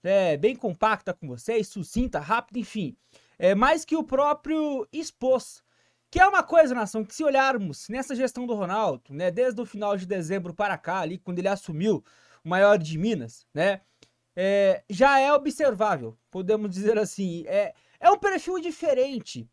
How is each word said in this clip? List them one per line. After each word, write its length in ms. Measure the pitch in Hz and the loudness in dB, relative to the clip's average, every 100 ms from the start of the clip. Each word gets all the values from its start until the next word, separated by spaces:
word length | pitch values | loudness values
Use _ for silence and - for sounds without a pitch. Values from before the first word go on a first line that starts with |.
é, 360 | 175 196 180 147 | 2 2 2 2
bem 180 | 202 | 0
compacta 580 | 262 220 170 214 208 - | 0 -6 0 0 0 -4
com 140 | 175 151 | -10 -10
vocês, 400 | 123 - 226 208 | -12 -4 -2 -2
sucinta, 540 | - 160 220 247 151 | -8 -6 -4 -2 -4
rápida, 400 | 147 226 - 233 | -2 -4 -4 -10
enfim. 360 | 208 220 160 - _ _ _ _ | -8 -6 -8 -8 _ _ _ _
É, 180 | 185 | 2
mais 300 | 196 254 330 | 4 4 2
que 120 | - 320 | 0 -4
o 80 | |
próprio 840 | 311 262 294 294 - 311 302 269 - | -2 0 2 0 -2 -2 -2 -4 -6
expôs. 720 | 302 320 _ 254 254 - - _ _ _ _ _ | -10 -12 _ 0 0 0 -20 _ _ _ _ _
Que 120 | 349 | 4
é 60 | 381 | 6
uma 160 | 381 | 6
coisa, 300 | - 330 302 | 4 6 6
nação, 320 | 247 208 220 | 2 -4 -6
que 100 | 208 | -8
se 80 | - | -2
olharmos 640 | 311 269 269 247 190 139 - | 2 2 2 0 -4 -8 -10
nessa 260 | 233 262 | -8 -6
gestão 320 | 254 254 247 247 | -4 -4 -4 -6
do 80 | |
Ronaldo, 480 | 220 180 202 208 131 _ | -4 -2 -2 -2 -4 _
né, 200 | 139 180 | -4 -4
desde 300 | 180 254 220 | 0 -2 -2
o 60 | 240 | -8
final 300 | 202 208 202 | -6 -4 -4
de 100 | 185 | -4
dezembro 480 | 190 160 196 175 | -6 -4 -6 -6
para 240 | 165 208 170 | -4 -4 -4
cá, 220 | - 185 | -4 -4
ali, 180 | 156 180 | -4 -8
quando 220 | - 175 | -8 -4
ele 80 | 190 | -2
assumiu 560 | 196 - 156 202 160 _ _ _ _ | -4 -6 -2 0 0 _ _ _ _
o 40 | 160 | -2
maior 300 | 180 202 208 | 4 6 6
de 180 | 156 160 | 2 -4
Minas, 480 | 202 202 117 - _ | -2 -4 -6 -14 _
né, 280 | 147 185 190 _ _ _ _ _ - | -2 0 0 _ _ _ _ _ -4
é, 480 | 190 202 196 185 _ | 0 2 2 2 _
já 300 | 190 269 277 | 2 4 6
é 140 | 269 | 4
observável, 840 | 294 277 - 202 208 214 170 117 113 _ | 2 0 0 -2 0 -2 -2 -6 -14 _
podemos 400 | 180 185 214 208 | -10 -2 -2 -2
dizer 260 | 180 208 214 | -2 0 0
assim. 480 | 202 - 190 170 - | 0 -4 -6 -6 -4
É, 280 | 196 202 - _ _ | -2 -2 -8 _ _
é 100 | 330 | 4
um 100 | 403 | 4
perfil 420 | 403 381 - 370 | 2 -2 -4 -6
diferente 880 | 339 311 330 254 269 254 - 127 113 | -6 -4 -2 0 0 -4 -10 -16 -16